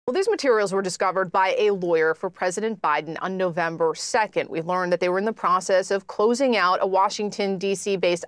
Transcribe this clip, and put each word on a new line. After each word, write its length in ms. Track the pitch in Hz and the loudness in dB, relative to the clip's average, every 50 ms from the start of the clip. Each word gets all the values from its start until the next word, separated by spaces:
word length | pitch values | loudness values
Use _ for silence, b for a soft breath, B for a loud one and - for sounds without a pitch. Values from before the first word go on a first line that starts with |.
| _ | _
Well, 80 | 254 247 | -2 -2
these 160 | 370 381 453 | 0 2 2
materials 420 | 403 - - 269 226 214 202 180 | 0 2 2 2 4 4 2 0
were 80 | 190 196 | 0 -2
discovered 500 | 196 185 - - 202 185 170 185 190 170 | -2 -2 -2 0 -2 0 0 0 -2 0
by 240 | - 196 190 190 - 196 | 2 2 2 2 2 2
a 120 | 214 208 | 2 2
lawyer 420 | 202 185 180 175 170 160 156 160 160 | 2 0 0 0 2 2 2 2 0
for 160 | - - 185 | -2 -6 -8
President 500 | - - 190 185 175 214 214 226 220 - | -4 -4 -4 -2 -2 -2 -4 -4 -4 -2
Biden 380 | - 156 147 151 156 165 160 - | 0 0 0 0 -2 -6 -8 -6
on 160 | - 185 190 | -6 -6 -2
November 580 | 185 185 180 156 175 165 165 165 160 170 160 151 | -2 -2 -2 0 -2 -2 -2 0 0 0 0 0
second. 540 | - - - - 233 214 196 - 165 139 - | -4 -6 -2 0 0 0 0 -2 -4 -4 -2
We 140 | - 165 | -6 -6
learned 280 | 160 175 180 185 180 175 | -4 -2 -2 -2 0 0
that 100 | 180 175 | 0 0
they 100 | 185 180 | 2 0
were 80 | 180 190 | 0 0
in 80 | 202 | 0
the 80 | 226 214 | -2 -4
process 560 | - - 180 180 185 - - 190 185 196 - | -2 0 0 0 0 2 2 2 2 2 0
of 160 | 196 196 - | -2 -4 -4
closing 500 | - - - 208 233 240 233 277 254 233 | -6 -2 0 2 2 2 2 2 2 2
out 220 | 202 175 180 185 - | 2 2 2 2 2
a 60 | 190 | 0
Washington, 720 | 190 190 190 - - - - 208 202 - - 202 196 196 180 | 2 2 2 2 2 0 -4 -6 -6 -4 -4 -2 -2 -2 -2
D 160 | 196 196 196 | -2 -2 -4
C 220 | 190 - 208 196 185 | -2 -2 -2 -2 0
based 260 | 185 175 175 170 - | 2 0 0 0 -2